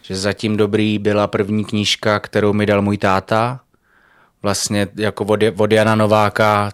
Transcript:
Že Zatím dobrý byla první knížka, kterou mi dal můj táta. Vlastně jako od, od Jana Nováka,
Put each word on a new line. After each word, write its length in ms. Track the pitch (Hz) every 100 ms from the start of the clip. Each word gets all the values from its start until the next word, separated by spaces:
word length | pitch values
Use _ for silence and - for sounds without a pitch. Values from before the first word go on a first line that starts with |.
Že 140 | - 95
Zatím 420 | 101 95 110 107
dobrý 420 | 104 110 107 104
byla 280 | 104 104 101
první 380 | 107 101 107 101
knížka, 540 | 107 101 - 110 104
kterou 340 | - 107 104
mi 120 | 104 104
dal 160 | 101
můj 160 | 101 101
táta. 600 | 101 95 - 110 117 131 _ _ _ _ _ _ _ _
Vlastně 440 | 104 98 - 104 98 -
jako 300 | 107 - 101
od, 140 | 104 107 92
od 140 | 107
Jana 240 | 110 107 110
Nováka, 760 | 107 107 104 - 110 104 104